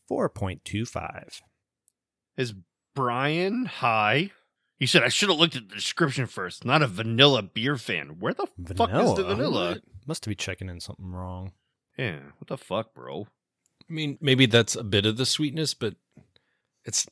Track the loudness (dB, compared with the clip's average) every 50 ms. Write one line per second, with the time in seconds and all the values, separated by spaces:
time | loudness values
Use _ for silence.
0 | _ -6 -4 -2 -2 -2 -2 -4 -4 -4 -4 -6 -8 -6 -6 -6 -4 -6 -6 -8
1 | -8 -10 -10 -14 -16 -16 -18 -20 -20 _ _ _ _ _ _ _ _ _ _ _
2 | _ _ _ _ _ _ _ -4 -4 -4 -6 -10 -18 _ _ _ _ _ -4 -2
3 | 0 0 0 0 0 0 0 0 0 0 -2 -2 -4 -6 -4 0 2 2 4 4
4 | 4 4 4 4 2 -2 -6 _ _ _ _ _ _ _ _ -4 0 4 4 4
5 | 4 4 2 2 2 2 4 4 2 2 0 -2 -12 -12 -10 -8 -8 -4 -2 0
6 | 0 0 0 -2 -4 -4 -4 -6 -8 -8 -8 -6 0 2 4 4 4 2 0 -2
7 | -4 2 6 8 8 8 8 4 0 -2 -6 -4 -2 -2 -2 -2 -4 -4 -4 -4
8 | -6 -8 -8 -6 -4 -4 -4 -4 -6 -8 -10 -10 -10 -6 -2 0 0 2 2 4
9 | 4 4 4 2 0 -2 -2 -2 0 0 0 0 0 -2 -4 -6 -10 _ -20 -14
10 | -10 -10 -10 -8 -6 -6 -6 -6 -6 -8 -8 -8 -10 -12 -12 -12 -12 -14 -14 -12
11 | -12 -10 -10 -8 -8 -8 -8 -10 -10 -12 -14 _ _ _ _ _ _ _ _ -6
12 | -6 -6 -6 -8 -12 -18 -20 -18 -14 -12 -12 -12 -8 -4 -4 -4 -4 -6 -10 -18
13 | -14 -10 -10 -10 -10 -12 _ _ _ _ _ _ _ _ _ _ -16 -10 -8 -6
14 | -6 -6 -6 0 2 4 6 8 8 8 8 6 6 4 0 -6 -2 0 2 2
15 | 2 2 0 0 0 -2 0 0 -2 -2 -2 -4 -4 -4 -4 -4 -6 -6 -6 -8
16 | _ _ _ -20 -20 _ _ _ _ _ _ _ _ _ _ _ -10 -6 -4 -4
17 | -4 -4